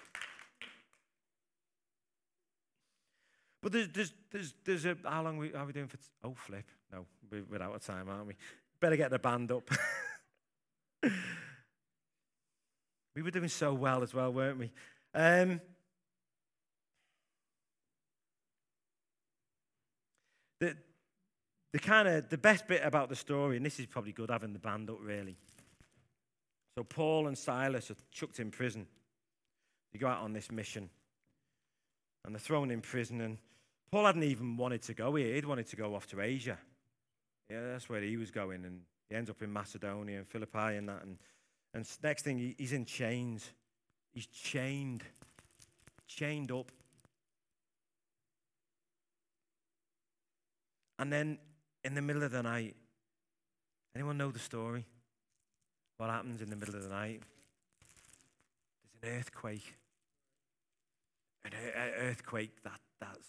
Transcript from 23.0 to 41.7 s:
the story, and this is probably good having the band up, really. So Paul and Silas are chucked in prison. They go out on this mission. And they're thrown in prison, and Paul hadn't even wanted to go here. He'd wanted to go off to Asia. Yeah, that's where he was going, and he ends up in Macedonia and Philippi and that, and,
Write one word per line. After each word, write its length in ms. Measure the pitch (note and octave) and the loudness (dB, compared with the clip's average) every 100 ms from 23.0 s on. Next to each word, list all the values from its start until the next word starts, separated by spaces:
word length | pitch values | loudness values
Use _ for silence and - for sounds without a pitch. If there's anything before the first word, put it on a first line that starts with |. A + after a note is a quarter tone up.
| C3 | 4
the 80 | C3 | -2
story, 400 | - C#3+ C#3+ B2 | 0 2 4 4
and 80 | |
this 140 | C#3+ - | 0 -4
is 80 | A#2+ | -6
probably 260 | B2+ G#2 | -6 -6
good 180 | G#2 A2+ | -6 -2
having 220 | A#2 A2+ | -2 -2
the 60 | G2+ | -6
band 320 | G#2+ G#2 A2 | -4 -4 -4
up, 80 | A2 | -8
really. 360 | G#2 G#2 G2 F#2 - - - - - - _ _ _ _ _ _ _ - | -4 -4 -4 -10 -12 -12 -12 -14 -18 -20 _ _ _ _ _ _ _ -10
So 60 | |
Paul 460 | A#2 - D#3 D#3+ D3+ | -8 0 4 4 4
and 100 | C3+ | 0
Silas 520 | - B2 C3+ B2+ - | -2 2 2 0 -4
are 60 | G#2+ - | -10 -12
chucked 300 | - - - | -8 -8 -6
in 100 | A2 | -6
prison. 360 | - B2+ A2 F#2+ - _ _ _ _ _ _ _ _ _ | -2 -2 -2 -12 -16 _ _ _ _ _ _ _ _ _
They 80 | G#2 | -2
go 80 | C3 | 0
out 140 | B2 | 0
on 100 | G#2+ | -2
this 180 | G#2+ - | -6 -6
mission. 400 | A2+ G#2 A2 F#2+ - _ _ _ _ _ _ _ _ _ _ _ _ | -6 -6 -6 -10 -14 _ _ _ _ _ _ _ _ _ _ _ _
And 100 | - | -12
they're 60 | G#2+ | -8
thrown 300 | - D3+ C#3 | 0 0 2
in 100 | A#2 | -2
prison, 400 | - C3 A2+ A#2+ | -4 -4 -4 -4
and 180 | A2+ A2 - - _ _ - | -4 -6 -14 -20 _ _ -2
Paul 140 | G3+ G#3 | 6 6
hadn't 180 | E3+ | 8
even 320 | D3+ B2 A#2+ A#2 | 4 4 0 0
wanted 260 | B2 A#2 | 2 0
to 120 | - | -4
go 200 | A2+ A#2 | -2 0
here. 200 | D3+ A#2+ | 2 2
He'd 100 | C3+ | 0
wanted 240 | D3 C3 A2 | 0 -2 -4
to 80 | A2 | -4
go 180 | G#2+ | -4
off 140 | G#2 - | -4 -6
to 120 | G2 | -2
Asia. 380 | G#2 C3 A#2+ F#2+ - _ _ _ _ _ _ _ - | 0 0 -2 -6 -10 _ _ _ _ _ _ _ -10
Yeah, 120 | A2 B2 | -8 -6
that's 180 | B2 - | -8 -6
where 120 | A2 | -2
he 160 | G2+ A2+ | 0 -2
was 160 | G#2+ | -2
going, 320 | A2 F#2+ F#2 | -4 -4 -4
and 160 | F2+ F2+ F2 _ - | -8 -12 -16 _ -6
he 60 | |
ends 160 | A2 A2+ | -4 -4
up 100 | G#2 | -6
in 100 | G#2+ | -4
Macedonia 640 | G#2 G2 G2+ G#2 G2+ G#2 G2 | -4 -6 -6 -6 -4 -4 -6
and 100 | G2 | -6
Philippi 500 | A2+ G#2+ A2 A2 G#2 | -6 -4 0 0 0
and 120 | G2+ | -4
that, 140 | G2 | -6
and, 160 | G2 F2+ - - _ _ _ | -10 -16 -18 -20 _ _ _